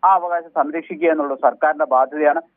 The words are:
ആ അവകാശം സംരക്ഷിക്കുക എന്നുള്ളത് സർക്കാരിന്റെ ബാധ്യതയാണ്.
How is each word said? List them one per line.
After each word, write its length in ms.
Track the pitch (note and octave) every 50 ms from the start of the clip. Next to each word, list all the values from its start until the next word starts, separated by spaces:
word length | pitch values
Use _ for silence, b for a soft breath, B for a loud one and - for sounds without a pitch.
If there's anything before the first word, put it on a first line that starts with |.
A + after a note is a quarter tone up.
| -
ആ 20 | F3+
അവകാശം 420 | F#3+ F#3 F3 F3 F3 E3+ E3 E3
സംരക്ഷിക്കുക 600 | _ D#3+ C#3 D3 D3+ E3 D#3+ - F3+ D3+ D#3+ E3
എന്നുള്ളത് 300 | D#3+ D#3 D3 C#3+ C#3 C3
സർക്കാരിന്റെ 440 | D3 C3 A#2 - - D3+ D3+ D3 D#3
ബാധ്യതയാണ്. 560 | C#3 C3 B2+ C3 C3 D3 D3+ D3+ D3 C#3+ E3 E3 _ _